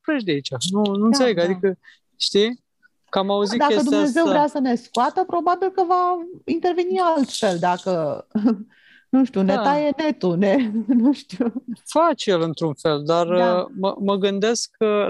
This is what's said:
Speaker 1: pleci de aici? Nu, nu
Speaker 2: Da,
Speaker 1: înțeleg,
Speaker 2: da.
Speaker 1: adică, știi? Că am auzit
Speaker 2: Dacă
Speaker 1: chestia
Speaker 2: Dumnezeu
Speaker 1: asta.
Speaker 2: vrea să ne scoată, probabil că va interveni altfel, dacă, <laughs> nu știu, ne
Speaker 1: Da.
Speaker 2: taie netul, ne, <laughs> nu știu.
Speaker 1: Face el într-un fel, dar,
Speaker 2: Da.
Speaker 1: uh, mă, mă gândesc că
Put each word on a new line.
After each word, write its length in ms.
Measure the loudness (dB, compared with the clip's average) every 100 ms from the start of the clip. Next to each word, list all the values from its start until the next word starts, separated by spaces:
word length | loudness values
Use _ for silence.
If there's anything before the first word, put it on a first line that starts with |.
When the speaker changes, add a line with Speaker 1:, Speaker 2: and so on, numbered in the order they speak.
Speaker 1:
pleci 200 | -4 -2
de 80 | -2
aici? 180 | -4 -4 -6 -4
Nu, 100 | 0
nu 140 | 0 0
Speaker 2:
Da, 60 |
Speaker 1:
înțeleg, 320 | 2 2 2 2
Speaker 2:
da. 60 |
Speaker 1:
adică, 360 | 0 0 -2 -4 -10 -20 _ -8
știi? 480 | -2 0 0 -2 _ _ _ _ _
Că 80 | -4
am 120 | -2
auzit 280 | 0 0 0
Speaker 2:
Dacă 140 | 2
Speaker 1:
chestia 180 | 2 2
Speaker 2:
Dumnezeu 320 | 2 2 2
Speaker 1:
asta. 120 | 2
Speaker 2:
vrea 120 | 2 2
să 100 | 0
ne 160 | 0
scoată, 500 | -2 -2 -2 0 0
probabil 460 | -2 -2 0 0 0
că 120 | 0 0
va 280 | 2 0 -2 -6 -10
interveni 540 | -6 -2 0 0 0 0
altfel, 600 | 2 2 0 -2 -2 0
dacă, 680 | 0 -2 -2 -2 -2 -6 -6 -2 0 0
<laughs> 540 | -6 _ _ -20 _
nu 100 | 0
știu, 180 | 2 2
ne 120 | 0
Speaker 1:
Da. 80 | 2
Speaker 2:
taie 300 | 2 2 0 0
netul, 400 | -2 -2 0 2
ne, 340 | 2 2 0 -2
<laughs> 260 | 0 2
nu 100 | 2
știu. 400 | 0 -4 -6 -4 -6 -10 -14
Speaker 1:
Face 460 | -4 0 2 0 0
el 100 | 0
într-un 340 | 0 -2 -4
fel, 280 | -2 -2 -2
dar, 220 | 0 0 2
Speaker 2:
Da. 340 | 2 2 0
Speaker 1:
uh, 60 | -2 -4
mă, 180 | -4 -2
mă 160 | -2 0
gândesc 540 | -2 0 -2 -2 -6
că 160 | -4 0 0